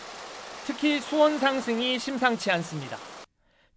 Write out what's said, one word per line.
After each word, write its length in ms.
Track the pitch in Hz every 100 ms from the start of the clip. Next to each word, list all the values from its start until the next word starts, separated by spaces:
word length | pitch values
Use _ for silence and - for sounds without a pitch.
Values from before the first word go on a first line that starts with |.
| - - - - - - -
특히 340 | 240 302 294
수온 380 | - 302 302 294
상승이 600 | 269 269 233 226 254 254
심상치 520 | 269 262 254 233 202
않습니다. 480 | 170 170 156 127 110 - - - _ _ _ _